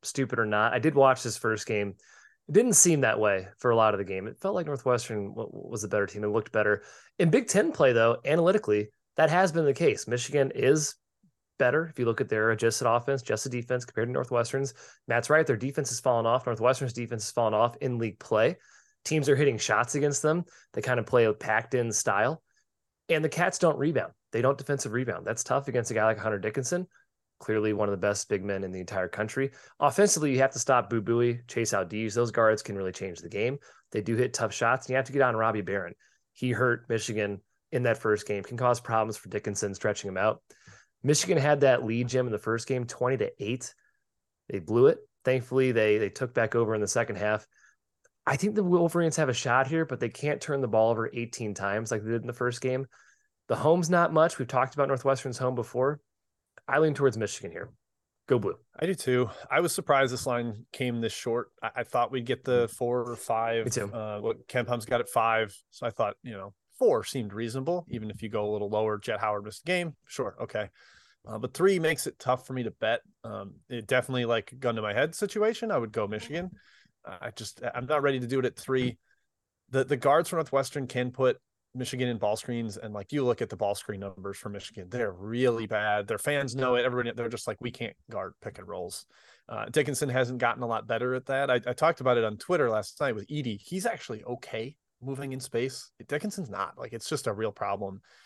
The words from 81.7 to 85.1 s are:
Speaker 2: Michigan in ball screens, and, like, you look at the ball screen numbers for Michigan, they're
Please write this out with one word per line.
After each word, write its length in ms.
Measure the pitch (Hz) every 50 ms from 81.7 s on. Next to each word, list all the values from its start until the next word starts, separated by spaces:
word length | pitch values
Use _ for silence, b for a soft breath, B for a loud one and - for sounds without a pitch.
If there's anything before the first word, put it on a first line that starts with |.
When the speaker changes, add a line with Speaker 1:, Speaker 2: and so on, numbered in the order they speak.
| _
Speaker 2:
Michigan 320 | 127 127 - - 127 127
in 100 | 123 120
ball 180 | 110 120 104 107
screens, 420 | 113 - - 120 117 117 110 95
and, 160 | - - 107 104
like, 180 | 104 98 - 143
you 100 | 147 131
look 160 | 123 113 -
at 80 | 120 104
the 60 | 113
ball 180 | 92 107 101 104
screen 280 | - - - 104 95
numbers 360 | 98 98 95 95 92 98 95
for 120 | - - 104
Michigan, 400 | 101 101 - - - 107 90 90
they're 220 | 104 123 117 101